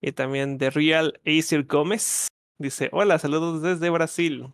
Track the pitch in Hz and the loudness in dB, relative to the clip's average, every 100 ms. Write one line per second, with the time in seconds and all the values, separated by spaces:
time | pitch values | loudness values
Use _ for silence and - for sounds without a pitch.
0 | - 135 131 135 139 135 135 151 156 160 | -6 -4 -4 -2 -2 0 0 2 2 4
1 | 160 - - 156 156 156 139 147 151 220 | 2 -2 0 2 2 0 2 0 2 0
2 | - - - _ _ _ 139 - 135 - | -2 -2 -4 _ _ _ -8 -4 -4 0
3 | 202 160 147 151 165 165 160 180 170 165 | 2 2 2 -2 -2 -2 -2 0 0 0
4 | 160 - 170 135 127 | 0 0 -2 -2 -10